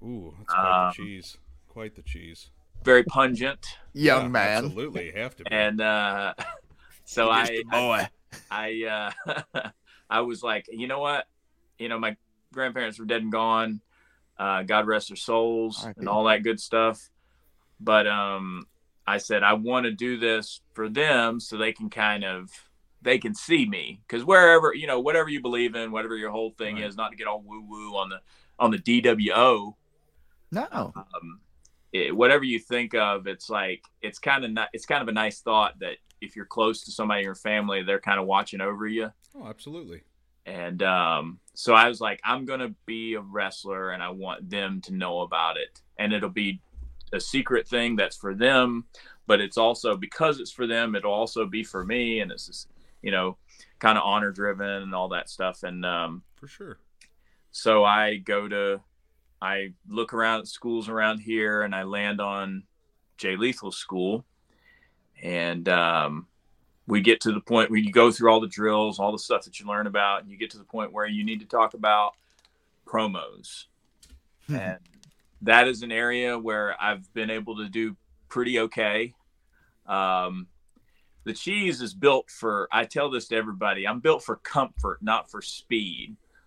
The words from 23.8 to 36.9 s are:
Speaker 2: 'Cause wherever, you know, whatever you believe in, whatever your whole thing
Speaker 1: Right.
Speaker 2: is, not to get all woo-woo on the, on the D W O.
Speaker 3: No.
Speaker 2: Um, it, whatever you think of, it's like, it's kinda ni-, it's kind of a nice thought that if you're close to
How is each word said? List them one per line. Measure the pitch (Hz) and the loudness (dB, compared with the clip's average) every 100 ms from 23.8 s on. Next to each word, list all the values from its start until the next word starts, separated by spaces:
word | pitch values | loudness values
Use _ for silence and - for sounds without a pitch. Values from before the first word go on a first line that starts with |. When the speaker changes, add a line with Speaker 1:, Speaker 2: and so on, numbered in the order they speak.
| 64 - - | -8 -12 -8
Speaker 2:
'Cause | 120 | -4
wherever, | 139 190 170 165 156 | 6 10 12 10 8
you | 139 151 | 0 -2
know, | 127 | 0
whatever | 135 165 156 | 2 2 2
you | 147 | -2
believe | 123 120 120 117 | -2 0 0 -2
in, | 113 | -6
whatever | 110 113 113 | -4 -4 -6
your | 107 | -6
whole | 110 110 | -4 -6
thing | - 107 107 | -6 -8 -6
Speaker 1:
Right. | 104 | -8
Speaker 2:
is, | 101 | -6
not | 110 | -8
to | 107 | -6
get | 107 | -6
all | 107 | -6
woo-woo | 104 107 104 107 107 101 | -8 -18 -16 -14 -8 -6
on | 95 | -6
the, | 95 - _ _ - | -8 -16 _ _ 0
on | 113 | 2
the | 104 | 2
D | 113 120 | 0 2
W | 120 110 104 104 | 4 2 2 6
O. | 127 113 104 - _ _ _ _ _ _ - | 6 4 0 -14 _ _ _ _ _ _ -10
Speaker 3:
No. | 170 - - 92 98 | -8 -6 -6 -8 -10
Speaker 2:
Um, | 98 - 82 92 _ _ _ _ _ | -14 -14 -14 -18 _ _ _ _ _
it, | 117 71 95 | -2 0 4
whatever | 123 143 135 | 6 6 2
you | 113 | -4
think | - 120 117 | -4 -4 -2
of, | 117 104 101 95 | 0 0 -2 -4
it's | 92 - | -10 -6
like, | 107 95 92 _ _ | -4 -4 -6 _ _
it's | 107 - | -12 -6
kinda | 143 139 120 | 0 0 0
ni-, | 110 107 | -6 -6
it's | 113 - | -6 -4
kind | 147 | -2
of | 113 | -2
a | |
nice | 107 107 - | -2 -2 -4
thought | 113 110 101 - | 0 2 2 -2
that | 90 - _ - | -10 -12 _ -18
if | 104 107 | -16 -14
you're | 95 | -8
close | 117 110 110 | 0 0 0
to | - | -6